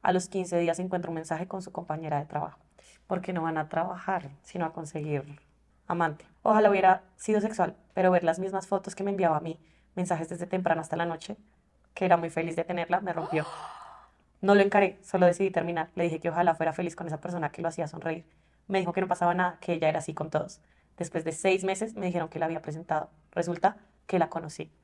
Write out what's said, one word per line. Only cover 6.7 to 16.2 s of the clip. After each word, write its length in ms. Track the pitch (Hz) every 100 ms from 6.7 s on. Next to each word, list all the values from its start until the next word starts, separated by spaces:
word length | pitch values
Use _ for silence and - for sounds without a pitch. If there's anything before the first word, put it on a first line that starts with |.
| 196 190 185 - _
sido 220 | - 214
sexual, 340 | 214 214 170 - _
pero 180 | - 185
ver 120 | 180
las 160 | 170 165
mismas 280 | 190 190 185
fotos 280 | 196 190 -
que 80 |
me 80 | 202
enviaba 260 | 196 175 151
a 40 |
mí, 180 | 165 165 _ _ _ -
mensajes 320 | 180 165 160
desde 180 | 175 175
temprano 340 | 185 180 160
hasta 140 | 156 170
la 80 | 170
noche, 320 | 160 - 208 _ _ _ _ _
que 120 | - 185
era 120 | 175
muy 120 | 165
feliz 260 | 160 165 165
de 80 |
tenerla, 360 | 165 175 170 180
me 140 | 196
rompió. 320 | 165 151 156 151
<gasps> 100 | - - - - - - _ _ _
No 140 | 196 202
lo 60 |
encaré, 360 | 196 202 190 -
solo 240 | - 185 180
decidí 240 | 175 190
terminar. 380 | 170 170 170 160 -
Le 100 | 170
dije 140 |
que 100 | 160